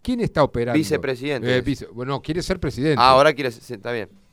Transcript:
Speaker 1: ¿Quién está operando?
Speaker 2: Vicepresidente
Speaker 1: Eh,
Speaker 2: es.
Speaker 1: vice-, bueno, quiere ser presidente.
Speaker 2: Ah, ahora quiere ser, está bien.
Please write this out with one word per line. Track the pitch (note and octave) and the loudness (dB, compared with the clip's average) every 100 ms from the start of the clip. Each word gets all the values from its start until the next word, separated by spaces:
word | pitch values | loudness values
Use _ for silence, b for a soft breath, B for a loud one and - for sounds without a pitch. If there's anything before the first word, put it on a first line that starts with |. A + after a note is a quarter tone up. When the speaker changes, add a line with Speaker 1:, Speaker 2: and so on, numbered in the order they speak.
Speaker 1:
¿Quién | - B3 | -6 -4
está | G3+ - | -2 0
operando? | C3+ A#2+ A#2+ C#3+ | 0 0 0 0
Speaker 2:
Vicepresidente | D3+ D3 C3+ B2 C#3 C#3 A#2+ | 0 -2 -2 -4 -4 -4 0
Speaker 1:
Eh, | B2+ | 0
Speaker 2:
es. | B2 | 0
Speaker 1:
vice-, | C3 - | -4 -6
bueno, | G#2+ B2+ C#3 | -10 -6 -6
quiere | - E3 | -4 -6
ser | E3+ F#3 | -2 -4
presidente. | C#3 A#2 D3 C#3 | -4 -2 0 4
Speaker 2:
Ah, | B2 | 6
ahora | C3 D3 | 8 6
quiere | C3+ D3 | 4 -4
ser, | A#2 - A#2 | -6 -14 -12
está | A#2 | -8
bien. | A#2+ G2 _ _ | -6 -8 _ _